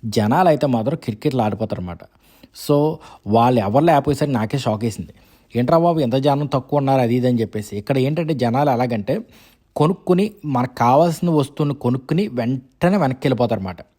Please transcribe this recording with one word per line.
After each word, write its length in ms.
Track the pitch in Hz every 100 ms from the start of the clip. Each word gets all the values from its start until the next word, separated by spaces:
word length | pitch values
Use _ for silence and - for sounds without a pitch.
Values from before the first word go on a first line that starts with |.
| 117
జనాలు 420 | 104 107 147 185
అయితే 200 | 151 147
మాత్రం 300 | 123 110 160
కిటకిటలు 380 | - 107 151 131
ఆడిపోతారు 400 | 107 98 110 -
అనమాట. 180 | 90 85 - _ _ _ - - -
So, 260 | 143 151 160 - - -
వాళ్ళు 340 | 113 120 127
ఎవరు 220 | 98 113
లేకపోయేసరికి 500 | 165 151 143 143 147
నాకే 240 | 127 107 139
షాక్ 260 | 120 107
వేసింది. 300 | 117 - 82 - _ _ _ 117
"ఏంట్రా 220 | 123 165
బాబు, 220 | 170 160
ఎంత 140 | 131
జనం 320 | 131 139 139 147
తక్కువ 320 | 139 127 147
ఉన్నారు?" 240 | 135 135
అది 140 | 120 123
ఇది 120 | 127
అని 140 | 120
చెప్పేసి. 360 | 110 107 104 101
ఇక్కడ 200 | 104 139
ఏంటంటే 360 | 131 156 160
జనాలు 360 | 151 120 120 147
ఎలాగంటే, 500 | 120 123 117 101 127 - - _ _ _ -
కొనుక్కుని, 560 | 147 185 - 180 214 - 151
మనకు 300 | 127 127 -
కావాల్సిన 540 | 120 135 170 160 175
వస్తువుని 440 | 156 135 - 147
కొనుక్కుని 540 | 143 123 127 - 156 208
వెంటనే 680 | 123 117 131 - _ 175 202
వెనక్కి 300 | 143 127 143
వెళ్ళిపోతారు 320 | 123 120 107
అనమాట. 180 | 95 87 -